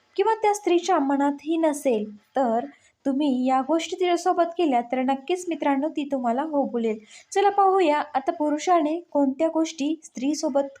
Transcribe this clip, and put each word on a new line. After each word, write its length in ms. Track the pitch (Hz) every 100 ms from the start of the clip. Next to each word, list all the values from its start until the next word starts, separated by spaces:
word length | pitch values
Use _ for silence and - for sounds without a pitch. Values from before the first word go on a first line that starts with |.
| _ -
किंवा 180 | 392
त्या 200 | 440 427
स्त्रीच्या 440 | 403 - 349 349 349
मनातही 580 | 277 277 285 285 302 330
नसेल, 600 | 320 285 277 220 214 -
तर 480 | _ - 254 226 277 - _ _ 277
तुम्ही 400 | 262 302 254 254
या 140 | 262 262
गोष्टी 280 | 330 320 359
तिच्यासोबत 520 | 359 339 359 359 339 339
केल्या 220 | 339 240
तर 220 | 240 254
नक्कीच 420 | 254 269 269 359 359
मित्रांनो 400 | 311 294 277 302
ती 200 | 311 294
तुम्हाला 300 | 277 247 233
हो 200 | 311 285
बोलेल. 360 | 254 240 226 220 - - -
चला 160 | 392 403
पाहूया 480 | 403 392 381 339 294 -
आता 180 | 262 269
पुरुषाने 680 | 339 302 294 330 349 294 330 -
कोणत्या 360 | 294 277 269 320
गोष्टी 520 | 320 320 - 277 320
स्त्रीसोबत 760 | - - 262 302 311 277 277 -